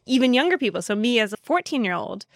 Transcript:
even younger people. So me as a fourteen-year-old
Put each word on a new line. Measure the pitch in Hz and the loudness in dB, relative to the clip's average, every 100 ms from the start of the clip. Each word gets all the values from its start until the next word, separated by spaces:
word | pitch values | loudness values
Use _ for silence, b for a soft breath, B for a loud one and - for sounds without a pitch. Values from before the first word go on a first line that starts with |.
| - | -2
even | 254 254 | 2 4
younger | 247 330 359 | 4 2 0
people. | 240 175 | 0 -4
So | 175 208 | -4 -2
me | 233 233 | 0 2
as | 214 | 0
a | 208 | -4
fourteen-year-old | - 349 - 285 202 175 - 196 - | -2 -2 0 -2 -2 -4 -6 -10 -14